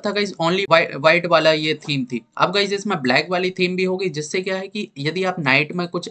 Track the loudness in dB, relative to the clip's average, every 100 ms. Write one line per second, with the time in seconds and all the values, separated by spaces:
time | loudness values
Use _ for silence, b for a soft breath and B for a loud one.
0 | -4 -2 -2 0 0 0 4 4 2 2
1 | 4 4 4 4 4 4 2 -4 -4 -4
2 | -4 -6 -8 -2 0 2 0 -2 -4 -2
3 | 0 0 0 -2 -2 -2 -2 0 -2 -2
4 | -4 -6 -6 -6 -4 -6 -6 -8 -10 -8
5 | -6 -2 -2 -2 2 4 2 -2 -4 -6
6 | -6